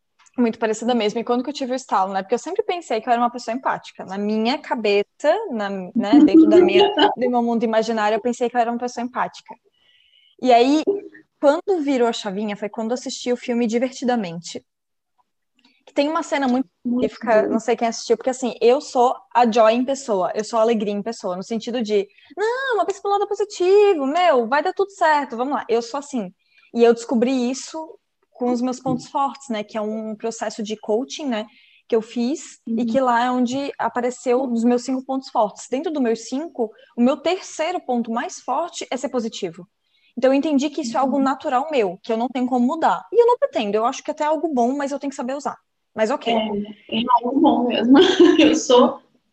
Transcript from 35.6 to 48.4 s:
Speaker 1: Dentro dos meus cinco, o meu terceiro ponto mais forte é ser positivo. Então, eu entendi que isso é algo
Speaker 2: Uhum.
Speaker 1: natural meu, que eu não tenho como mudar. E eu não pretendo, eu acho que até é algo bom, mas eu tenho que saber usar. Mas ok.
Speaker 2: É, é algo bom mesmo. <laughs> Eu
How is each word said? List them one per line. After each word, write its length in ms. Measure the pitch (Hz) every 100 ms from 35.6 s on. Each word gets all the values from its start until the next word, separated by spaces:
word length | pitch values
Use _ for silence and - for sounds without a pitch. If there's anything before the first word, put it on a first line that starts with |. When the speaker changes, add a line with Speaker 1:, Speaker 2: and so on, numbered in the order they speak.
| -
Speaker 1:
Dentro 220 | 262 339
dos 100 | 302
meus 260 | 240 226 -
cinco, 420 | 269 339 294 220 - _ -
o 60 |
meu 160 | 240 302
terceiro 640 | 320 370 - - 320 359
ponto 300 | - 240 226
mais 280 | 226 339 -
forte 480 | - 262 349 - -
é 40 | 262
ser 140 | 277
positivo. 580 | 254 226 - 180 170 175 _ _ _ _ -
Então, 160 | 262
eu 60 | 277
entendi 320 | 320 277 294
que 120 | 294
isso 140 | 247 262
é 20 |
algo 180 | 262 277
Speaker 2:
Uhum. 60 |
Speaker 1:
natural 440 | 269 269 311 254 311
meu, 260 | 285 196 185
que 100 | -
eu 40 | 226
não 100 | 247
tenho 180 | 254 247
como 200 | 254 247
mudar. 400 | 330 262 175 -
E 80 | 415
eu 40 | 466
não 120 | 494
pretendo, 360 | 554 330 208 208
eu 100 | 233
acho 180 | 262
que 80 | -
até 120 | 294
é 40 | 302
algo 260 | 311 320
bom, 220 | 254 233 285
mas 140 | 277
eu 80 | 277
tenho 100 | 285
que 60 | 277
saber 180 | 247 277
usar. 220 | 262 - _ _ _
Mas 180 | 214 220
ok. 200 | 294 233
Speaker 2:
É, 680 | 226 214 208 208 - - 226
é 40 | 247 247
algo 160 | 240 277
bom 260 | 285 240 247
mesmo. 300 | - 226 294
<laughs> 420 | 370 - 339
Eu 160 | 320